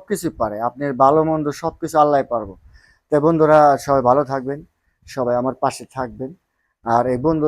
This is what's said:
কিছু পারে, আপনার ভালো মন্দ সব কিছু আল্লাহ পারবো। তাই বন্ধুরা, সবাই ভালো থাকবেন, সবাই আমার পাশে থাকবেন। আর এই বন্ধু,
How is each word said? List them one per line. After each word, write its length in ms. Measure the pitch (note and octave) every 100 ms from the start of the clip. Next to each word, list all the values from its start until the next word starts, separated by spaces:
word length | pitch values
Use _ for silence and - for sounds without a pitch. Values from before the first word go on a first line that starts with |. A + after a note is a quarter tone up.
| -
কিছু 240 | G3+ D#3+
পারে, 280 | - A2 G#2
আপনার 320 | A#2+ B2+ C#3+
ভালো 300 | B2 C3+ D#3
মন্দ 260 | D#3+ D#3 D3
সব 240 | C#3+ E3 -
কিছু 180 | D#3+ D#3+
আল্লাহ 240 | D3 C#3+
পারবো। 340 | C3 A#2+ G2+ F#2 - - _ _ _
তাই 100 | D3
বন্ধুরা, 580 | D3+ E3 D#3 D3+ D3 C3+
সবাই 240 | - C#3
ভালো 220 | B2 C3+
থাকবেন, 400 | C3+ C3+ B2+ C#3+ - _ _ _ -
সবাই 280 | - A#2+ B2
আমার 180 | B2+
পাশে 320 | B2+ C3+ - A#2+
থাকবেন। 420 | C3+ B2+ G#2 C3 F#3 _ _ _ _
আর 240 | A#2 A#2 B2
এই 100 | B2
বন্ধু, 300 | D3+ D#3+